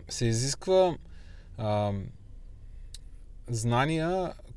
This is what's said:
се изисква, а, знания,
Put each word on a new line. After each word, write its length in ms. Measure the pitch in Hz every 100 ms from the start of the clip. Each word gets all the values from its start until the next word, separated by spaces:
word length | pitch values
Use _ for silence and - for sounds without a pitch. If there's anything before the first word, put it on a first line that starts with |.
| -
се 180 | - 120
изисква, 680 | 113 135 - 190 185 180 147 - - - - - -
а, 360 | 107 104 104 98 92 - - - - - - - - - - - - - -
знания, 840 | 113 117 120 147 160 165 185 175 - -